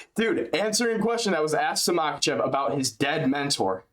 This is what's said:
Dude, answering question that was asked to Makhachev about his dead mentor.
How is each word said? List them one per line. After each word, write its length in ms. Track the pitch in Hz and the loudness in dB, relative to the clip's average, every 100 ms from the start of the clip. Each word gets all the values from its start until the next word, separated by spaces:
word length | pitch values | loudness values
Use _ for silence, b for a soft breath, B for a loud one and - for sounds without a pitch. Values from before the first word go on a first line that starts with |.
| B - | B -2
Dude, 400 | 226 - - 156 | 0 0 -2 -2
answering 460 | 208 202 233 220 | 0 0 0 0
question 320 | 214 233 214 | 0 0 0
that 80 | 170 | 0
was 120 | 156 | 0
asked 320 | 151 151 170 - | 0 0 0 0
to 60 | |
Makhachev 540 | 175 156 143 160 139 123 | 2 0 0 0 0 0
about 320 | 135 139 139 | 0 0 0
his 140 | 131 | -2
dead 380 | - 143 156 139 | 0 0 2 0
mentor. 560 | 139 143 - 98 95 - | 0 0 0 0 -2 -6